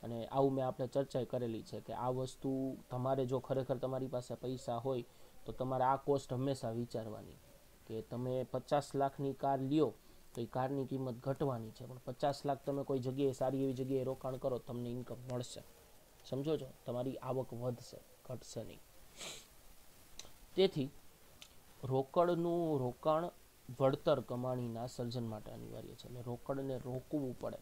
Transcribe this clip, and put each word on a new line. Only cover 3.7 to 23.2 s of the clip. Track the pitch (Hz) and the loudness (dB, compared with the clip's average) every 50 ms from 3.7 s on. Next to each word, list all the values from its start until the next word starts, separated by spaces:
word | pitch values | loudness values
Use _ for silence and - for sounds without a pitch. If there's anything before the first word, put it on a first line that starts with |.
| 135 123 | 0 0
તમારી | - 127 131 131 131 131 | 0 0 0 0 -2 -2
પાસે | - 123 123 - 127 | -2 -4 -4 -4 -8
પૈસા | 120 - 123 131 127 - - 120 117 | -6 -4 -4 -4 -4 -2 -2 -2 0
હોય | 113 131 135 123 120 - - - - - - - - | 0 0 0 0 -2 -4 -12 -20 -20 -18 -16 -14 -10
તો | - | -8
તમારે | 120 - 127 127 131 131 127 | -4 -2 0 0 2 4 6
આ | 127 135 | 6 6
cost | 135 - - 143 139 - - 131 | 4 4 4 2 2 2 0 -2
હંમેશા | 123 131 139 139 131 - 117 | 0 2 0 0 0 -2 -2
વિચારવાની | 113 117 120 120 - 120 113 113 104 107 104 101 - - - - - - - - - - - - | -2 -2 -2 -2 -2 -6 -4 -4 -8 -10 -10 -14 -16 -18 -20 -20 -20 -20 -20 -20 -20 -20 -12 -6
કે | 113 110 | -6 -6
તમે | 110 - - 120 123 127 127 131 127 - | -4 -4 -4 -2 -2 0 0 0 0 0
પચાસ | - 127 123 - 156 143 139 - - | -2 -4 0 2 2 2 2 2 0
લાખની | 135 139 139 - - 143 139 135 | 2 2 2 2 0 -2 -2 0
કાર | - - 139 139 135 | 0 2 2 4 4
લ્યો | 135 131 143 156 151 120 101 - - - - - - - - | 2 4 6 6 6 6 4 -4 -16 -20 -20 -20 -20 -14 -6
તો | - | -6
એ | 113 | -6
કારની | 104 - 127 127 131 143 139 135 | -2 0 0 0 0 0 0 -2
કિંમત | 120 131 135 135 127 123 | 0 -2 -2 -2 -2 -4
ઘટવાની | 117 127 135 135 - 160 139 131 117 113 110 | -4 -2 -2 0 2 2 0 2 0 -4 -6
છે, | 110 - 127 | -8 -12 -12
પણ | 123 127 127 - | -12 -12 -12 -8
પચાસ | - 135 - - 143 143 - - | -10 -4 2 2 2 2 2 0
લાખ | 143 139 127 - | 0 0 0 0
તમે | - 139 139 135 | -2 -2 -2 0
કોઈ | - 139 135 | 0 0 0
જગ્યાએ, | 120 131 127 135 143 135 | 2 0 2 4 4 4
સારી | 123 - 135 131 139 135 135 | 4 4 2 2 2 2 2
એવી | 135 131 | 2 2
જગ્યાએ | 123 135 131 139 131 127 | 0 0 2 2 2 2
રોકાણ | 127 131 127 - 135 131 127 | 0 -2 -2 -2 -4 -4 0
કરો, | - 139 127 117 | 0 0 0 0
તમને | - - 123 120 120 120 | -2 -4 -4 -4 -2 -2
income | 120 127 123 120 120 120 123 127 | -2 -4 -4 -6 -8 -10 -6 -4
મળશે. | 123 123 123 - - - - - - - - - - - - - - - - - | -2 -2 -2 -4 -8 -12 -14 -16 -20 -20 -20 -20 -20 -20 -20 -20 -20 -20 -8 -4
સમજો | - 131 139 151 160 143 | -2 -2 2 2 2 0
છો? | 135 131 - - - | 0 -6 -12 -12 -6
તમારી | - 120 123 127 135 131 | -4 -2 -2 0 -2 -2
આવક | - - 127 127 131 127 - - | -4 -4 -2 0 0 0 -2 -4
વધશે, | 117 120 127 120 117 - - - - - - - - - - | -2 -2 -2 -2 -2 -6 -14 -14 -16 -16 -18 -20 -20 -10 -8
ઘટશે | 127 117 - - - 120 110 | -8 -8 -8 -8 -8 -6 -6
નહીં. | 98 82 - - - - - - - - - - - - - - - - - - - - - - - - - - - - - - - - - - - - | -6 -10 -14 -16 -20 -20 -20 -20 -18 -14 -12 -12 -10 -10 -12 -16 -18 -20 -20 -20 -20 -20 -18 -20 -20 -20 -20 -20 -18 -16 -14 -14 -14 -14 -18 -18 -6 4
તેથી | 175 190 190 - 156 131 143 - - - - - - - - - - - - - - - - - - - | 6 6 6 6 4 -2 -2 -2 -10 -18 -18 -20 -20 -20 -20 -20 -20 -20 -18 -20 -20 -20 -20 -18 -10 -4
રોકડનું | 123 131 131 135 135 - 180 175 175 175 165 170 170 170 175 170 160 156 139 | 0 2 2 2 4 6 6 6 6 6 4 4 4 4 4 4 4 2 2
રોકાણ | 127 123 120 - - 156 156 156 | 2 0 -2 0 2 4 4 4